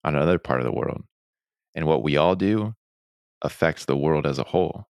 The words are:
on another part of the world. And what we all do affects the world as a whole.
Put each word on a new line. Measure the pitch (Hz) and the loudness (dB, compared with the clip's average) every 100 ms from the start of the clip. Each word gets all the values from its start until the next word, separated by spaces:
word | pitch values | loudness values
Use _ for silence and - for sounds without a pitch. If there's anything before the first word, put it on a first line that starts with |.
on | 82 73 | -2 0
another | 78 90 | 2 0
part | - 64 | 0 -2
of | |
the | 60 | -2
world. | - - - - _ _ _ _ _ _ | -4 -4 -6 -14 _ _ _ _ _ _
And | 80 78 | -4 2
what | 78 | 2
we | 69 71 | 2 2
all | 85 | 4
do | 92 95 107 107 110 _ _ _ _ _ _ | 2 2 0 -2 -8 _ _ _ _ _ _
affects | 73 - 82 80 | -8 0 -2 0
the | - 69 | -2 0
world | 76 78 73 | 2 0 0
as | 67 | -4
a | |
whole. | 62 85 85 - - | -2 0 0 -4 -14